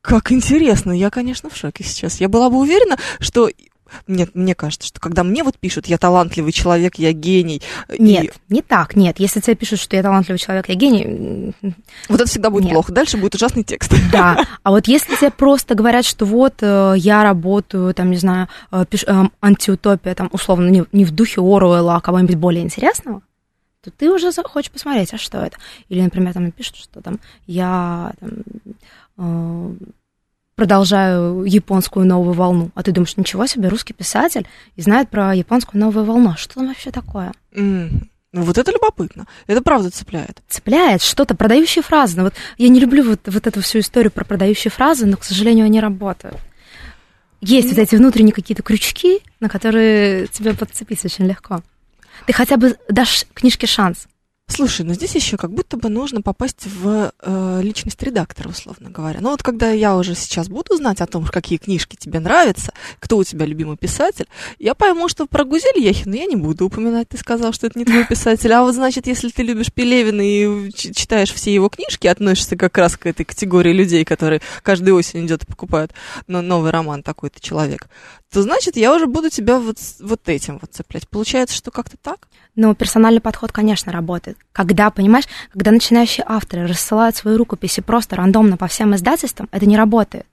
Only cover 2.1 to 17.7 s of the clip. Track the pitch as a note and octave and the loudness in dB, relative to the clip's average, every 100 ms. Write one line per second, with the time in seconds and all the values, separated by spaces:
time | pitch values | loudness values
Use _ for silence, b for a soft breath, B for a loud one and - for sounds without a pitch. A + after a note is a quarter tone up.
2.1 | - F#3+ A3 B3 B3+ C#4 F4+ A#4 C#4 B | -2 0 2 4 2 2 4 4 0 B
3.1 | B - A#3 A#3 - _ _ _ B - | B -2 2 0 -2 _ _ _ B -6
4.1 | F#3 F3 F3 F#3 F3+ D3+ D3+ - - E3 | -2 -2 -2 -2 -2 -6 -8 -12 -10 -4
5.1 | E3+ F3+ A#3 C#4+ - F#3 - - E3+ F3+ | -2 0 0 -2 -4 -8 -8 -4 0 4
6.1 | F3+ E3+ - D#3 - F3 F3 F3 - D#3+ | 4 2 -2 -4 -2 0 2 0 0 -2
7.1 | D#3+ D#3+ F#3+ E3+ D3 B B B - A3 | 0 2 2 2 -4 B B B 4 6
8.1 | F#3 D#3+ - _ A3 - - D#3+ G3+ F#3 | 6 2 -6 _ -2 0 0 2 2 2
9.1 | D#3+ F#3+ - - A3 - G#3 - F#3+ G3 | 2 -2 -2 -2 -2 -2 -6 -2 -2 2
10.1 | G3 F#3 F3+ - F#3+ F#3 F#3 C#4 A3 - | 0 0 -4 -4 -6 -4 0 4 4 0
11.1 | - - G3+ G3 F#3+ G3+ E3+ _ B B | -6 -8 -8 -10 -8 -10 -10 _ B B
12.1 | A3+ A#3+ - G#3 G3+ F#3 D#3+ D#3+ F#3 D4+ | 0 0 0 0 2 2 2 2 0 0
13.1 | G#3+ G3+ F#3+ A#3 B3 G#3 - - - F3+ | 0 -2 0 -2 0 -6 -6 2 4 4
14.1 | A3 F3+ E3+ - - G3 G3 G3+ C#4 - | 4 4 2 0 -2 2 2 4 2 2
15.1 | C4+ C#4+ - C#4 C#4 - G#3+ A3+ A#3+ A#3+ | 0 0 4 4 4 2 0 2 2 0
16.1 | - G3+ A3+ C4 - G#3 G3+ F#3+ F#3+ F3+ | -2 0 2 2 2 0 2 4 2 4
17.1 | G#3 G#3+ F#3 E3+ G3+ - | 4 4 2 0 -2 -2